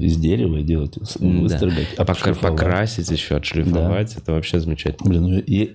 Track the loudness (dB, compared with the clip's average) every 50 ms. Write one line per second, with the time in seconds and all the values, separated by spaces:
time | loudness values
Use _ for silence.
0 | 0 2 2 2 2 2 2 2 0 0 0 0 0 0 0 0 0 -4 -6 -8
1 | -10 -10 -6 0 0 2 2 4 2 2 2 2 0 0 0 0 -4 -4 -2 -2
2 | 0 0 0 0 0 -2 0 0 0 0 0 2 2 2 2 0 0 -2 -2 -4
3 | -4 -2 -2 -2 -2 -2 -2 -2 -2 -2 -2 0 2 2 2 2 2 2 0 0
4 | -2 -4 -6 -10 -4 -2 -2 -2 -2 0 0 0 0 0 -2 -2 -4 -6 -4 -2
5 | 0 2 2 4 2 2 2 0 0 0 0 0 0 -2